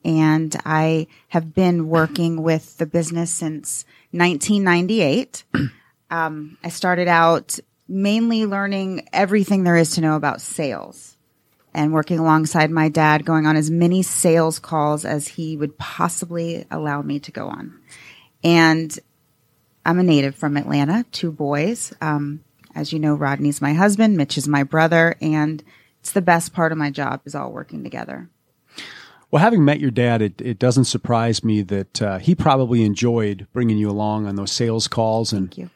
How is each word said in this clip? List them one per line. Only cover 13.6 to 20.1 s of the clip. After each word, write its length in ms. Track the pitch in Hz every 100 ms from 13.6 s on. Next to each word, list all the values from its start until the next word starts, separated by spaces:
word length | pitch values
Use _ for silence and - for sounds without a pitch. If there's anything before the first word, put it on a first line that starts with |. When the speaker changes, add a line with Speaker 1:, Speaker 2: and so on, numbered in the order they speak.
| 151
Speaker 1:
many 320 | 170 170 185
sales 560 | 180 - 180 165 160 -
calls 460 | - 160 147 151
as 240 | - 151 147
he 280 | - 160 156
would 220 | 147 -
possibly 880 | - - 175 - 170 170 170 165 -
allow 320 | 160 151 143
me 200 | 143 143
to 100 | -
go 160 | - -
on. 320 | - - - _ - - - _ _
And 560 | 170 170 160 160 160 - - _ _ _ _ _ _ _ 165
I'm 140 | 175
a 20 |
native 320 | 180